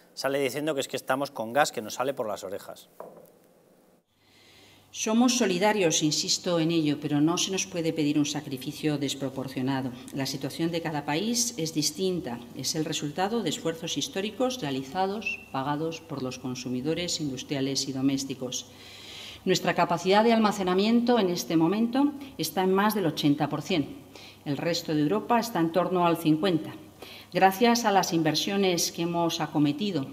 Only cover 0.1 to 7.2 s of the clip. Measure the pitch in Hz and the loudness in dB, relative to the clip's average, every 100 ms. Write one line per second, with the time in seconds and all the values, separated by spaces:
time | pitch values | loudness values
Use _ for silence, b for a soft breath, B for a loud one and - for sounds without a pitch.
0.1 | b 135 139 135 131 151 139 - 131 - | b -2 0 0 -2 -4 -2 -4 -4 -2
1.1 | 131 143 - 110 127 156 - 107 - 131 | -2 -2 -6 -2 0 0 -2 -8 -4 -4
2.1 | 131 110 101 95 95 - - - - - | -4 -6 -6 -8 -10 -12 -18 -20 -20 -18
3.1 | - - _ _ _ _ _ _ _ _ | -20 -20 _ _ _ _ _ _ _ _
4.1 | _ b b b b b b b - 220 | _ b b b b b b b -6 0
5.1 | 226 247 - 202 175 208 214 170 - 151 | 4 4 4 2 4 4 4 4 4 2
6.1 | 151 185 - 185 175 160 165 147 143 151 | 0 0 -2 0 2 2 2 2 0 0
7.1 | 147 | 2